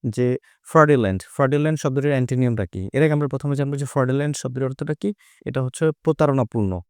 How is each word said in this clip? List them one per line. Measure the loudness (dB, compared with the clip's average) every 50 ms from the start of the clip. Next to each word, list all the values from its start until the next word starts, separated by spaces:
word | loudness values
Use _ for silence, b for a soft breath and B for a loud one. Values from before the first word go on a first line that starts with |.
| -4 -4
যে | -2 0 0 0 0 -2 b b b b _ 2
ফ্রডুলেন্ট, | 4 6 6 6 6 4 4 2 0 -2
ফ্রডুলেন্ট | -4 -8 -2 0 0 2 2 0 0 0 -2 -2
শব্দটির | -2 -2 -2 0 0 0
অ্যান্টোনিয়ামটা | 0 0 0 0 0 0 2 0 0 -2 -4
কি? | -6 -6 -8 -8 -4
এর | 0 2
আগে | 2 2
আমরা | 2 0 0 -2
প্রথমে | -4 -4 -4 -4 -2
জানবো | -2 -2 -4 -4
যে | -6 -6
ফ্রডুলেন্ট | -4 -2 0 0 0 0 0 0 -2 -4
শব্দের | -4 -6 -6 -4 -4 -4
অর্থটা | -4 -4 -6 -6 -6 -6
কি? | _ -4 -6 -6 b b b b b _
এটা | -6 -4 -2
হচ্ছে | -4 -4 -4 -2 -2 -2 -2 _
প্রতারণাপূর্ণ। | _ -2 2 2 2 2 2 2 0 0 0 -2 0 0 -2 -6 -8